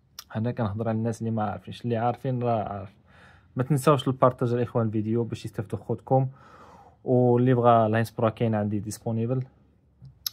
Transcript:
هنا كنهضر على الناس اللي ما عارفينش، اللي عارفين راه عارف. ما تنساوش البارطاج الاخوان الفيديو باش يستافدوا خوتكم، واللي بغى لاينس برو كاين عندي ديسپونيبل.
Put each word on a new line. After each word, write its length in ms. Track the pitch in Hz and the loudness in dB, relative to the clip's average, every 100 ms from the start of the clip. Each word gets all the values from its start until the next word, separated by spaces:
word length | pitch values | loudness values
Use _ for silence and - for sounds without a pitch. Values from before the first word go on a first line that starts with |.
| _ - - | _ -20 -10
هنا 200 | 113 117 | -6 -4
كنهضر 380 | 123 110 104 113 | -2 -4 -4 -4
على 80 | 110 | -2
الناس 240 | 113 110 | -2 -4
اللي 100 | 113 | -4
ما 120 | 113 | -2
عارفينش، 420 | 104 95 - - 120 | -4 -6 -12 -10 -4
اللي 120 | 117 | -2
عارفين 460 | 120 117 135 127 | -2 -2 -4 -2
راه 200 | 120 113 | 0 0
عارف. 320 | 98 101 95 - _ - - - _ - | -2 -8 -12 -18 _ -20 -20 -20 _ -6
ما 80 | |
تنساوش 440 | 127 147 156 143 139 | 0 2 4 2 2
البارطاج 460 | 131 127 - 120 | 2 2 2 -2
الاخوان 340 | 120 120 123 113 | 0 -2 -2 -2
الفيديو 360 | 110 107 117 | -2 -2 -2
باش 220 | 113 113 113 | -2 -6 -10
يستافدوا 340 | - 110 107 | -10 -8 -8
خوتكم، 480 | - 113 - 131 131 - - - - - - _ | -8 -8 0 0 0 -6 -20 -20 -20 -20 -20 _
واللي 500 | - 127 123 120 127 | 0 2 4 4 4
بغى 360 | 123 120 117 110 | 4 6 6 6
لاينس 220 | 113 113 | 2 -2
برو 200 | - 113 | 0 -2
كاين 240 | - 117 110 | 0 0 0
عندي 240 | 104 104 | -2 -4
ديسپونيبل. 640 | 104 - - 113 117 131 131 _ _ _ _ _ - - - | -6 -8 -6 -4 -2 -4 -6 _ _ _ _ _ -20 -14 -12